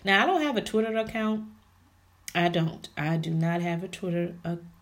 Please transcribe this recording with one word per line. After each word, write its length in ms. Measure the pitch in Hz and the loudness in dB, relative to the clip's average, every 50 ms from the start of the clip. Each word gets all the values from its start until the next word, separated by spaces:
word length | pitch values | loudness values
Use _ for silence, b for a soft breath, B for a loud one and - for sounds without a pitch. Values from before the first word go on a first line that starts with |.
| B | B
Now, 180 | 196 196 202 | 4 4 6
I 40 | 240 | 6
don't 160 | 339 381 339 | 4 4 2
have 160 | 302 294 254 | 2 2 0
a 40 | 202 | 0
Twitter 360 | - - - 220 220 226 220 | -2 0 0 0 2 2 0
account. 480 | 220 220 220 - 226 214 220 220 220 214 - - - _ _ _ _ _ _ _ _ _ _ _ _ - - - | -2 -2 -2 -4 -2 0 0 -2 -2 -4 -10 -16 -20 _ _ _ _ _ _ _ _ _ _ _ _ -12 -4 0
I 140 | 175 175 175 | 2 2 4
don't. 400 | 170 170 165 160 - - - - - | 2 2 0 0 -2 -6 -16 -12 -6
I 180 | - 147 160 165 | -4 -2 0 0
do 140 | 165 160 165 | 0 0 0
not 320 | 160 160 165 170 170 175 | 0 0 2 2 0 0
have 200 | 175 170 170 170 | -2 -2 -2 -4
a 60 | 190 | -6
Twitter. 480 | 180 - - 196 180 170 175 170 170 - - - | -8 -10 -8 -4 -2 0 0 -2 -2 -4 -8 -6
Uh, 140 | 165 170 170 - - - - | -6 -6 -6 -8 -16 -20 -20